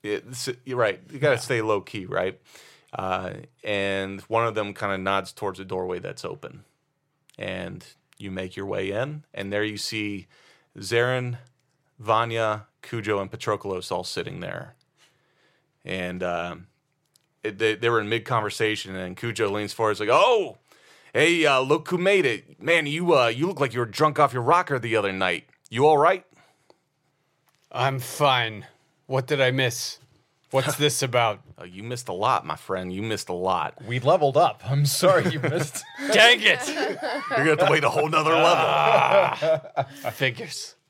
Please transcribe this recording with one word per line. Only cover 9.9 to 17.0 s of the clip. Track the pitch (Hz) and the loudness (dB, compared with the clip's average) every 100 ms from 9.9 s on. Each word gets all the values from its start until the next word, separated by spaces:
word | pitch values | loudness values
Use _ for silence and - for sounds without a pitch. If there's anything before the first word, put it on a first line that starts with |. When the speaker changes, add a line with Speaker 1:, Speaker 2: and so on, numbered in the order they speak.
| 110 104 101 90 _ _ _ _ - | -6 -6 -8 -12 _ _ _ _ -14
Speaker 1:
Zarin, | 92 117 123 127 123 120 - _ _ _ _ _ | -2 0 2 -2 -4 -8 -14 _ _ _ _ _
Vanya, | 107 110 117 113 110 107 104 _ | 0 2 2 0 -2 -2 -8 _
Cujo, | - 117 104 101 | -10 -6 -2 -2
and | 95 | -2
Patroklos | - - 104 98 90 - | -6 -4 -4 -4 -6 -4
all | 90 | -6
sitting | 90 - 85 92 | -4 -8 -8 -10
there. | 90 90 - _ _ _ _ _ _ _ _ _ _ _ 92 | -10 -10 -14 _ _ _ _ _ _ _ _ _ _ _ -10
And, | 92 90 90 | -6 -6 -4
um, | 90 85 87 85 92 _ _ _ | -4 -4 -6 -10 -18 _ _ _